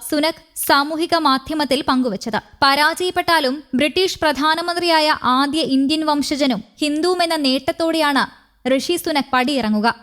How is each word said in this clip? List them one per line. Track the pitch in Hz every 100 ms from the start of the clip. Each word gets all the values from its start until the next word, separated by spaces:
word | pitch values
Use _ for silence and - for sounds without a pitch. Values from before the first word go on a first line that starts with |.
| -
സുനക് | 302 311 330 - - -
സാമൂഹിക | 294 294 311 339 339 302
മാധ്യമത്തിൽ | 269 - 311 294 269 -
പങ്കുവച്ചത്. | 262 254 190 - 214 - -
പരാജയപ്പെട്ടാലും | 277 277 294 330 359 359 349 330 294 277 - 254
ബ്രിട്ടീഷ് | 294 359 370 -
പ്രധാനമന്ത്രിയായ | 320 269 302 320 349 349 349 320 302 302 - 254
ആദ്യ | 285 262 247 269
ഇന്ത്യൻ | 269 311 311
വംശജനും | 294 269 285 285 226 - _
ഹിന്ദുവുമെന്ന | 302 294 339 359 339 320 277
നേട്ടത്തോടെയാണ് | 269 269 330 330 330 302 277 214 - _ _ 247 269
ഋഷി | - 349
സുനക് | 339 302 262
പടിയിറങ്ങുക. | 254 254 277 214 214 220 226